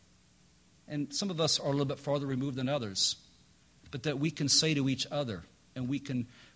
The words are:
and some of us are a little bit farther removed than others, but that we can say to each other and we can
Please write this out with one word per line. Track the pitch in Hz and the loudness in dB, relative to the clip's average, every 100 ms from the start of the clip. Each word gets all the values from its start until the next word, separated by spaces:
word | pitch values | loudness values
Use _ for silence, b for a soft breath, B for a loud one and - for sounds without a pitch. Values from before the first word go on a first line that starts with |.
| - - - - - - - - - | -20 -20 -20 -20 -20 -20 -20 -20 -8
and | 147 139 | -6 -4
some | - 202 | -2 -2
of | 165 | 2
us | 151 - | 2 2
are | 143 | 2
a | |
little | 143 139 | 2 2
bit | 139 | -2
farther | 147 143 139 | 0 0 0
removed | 127 135 127 | -2 -2 -2
than | 127 | 0
others, | 143 107 95 - - - - - - - - - | 0 -2 0 0 -2 -10 -20 -20 -20 -20 -20 -12
but | 139 | -6
that | 156 139 | -2 0
we | 160 | 0
can | - 139 | 0 4
say | - 160 | 4 4
to | 143 135 | 4 2
each | 131 - | 0 -2
other | 147 127 90 - - - 131 | -4 -4 -6 -10 -20 -14 -6
and | 123 | -4
we | 139 | -4
can | 143 127 120 B B | -4 -4 -4 B B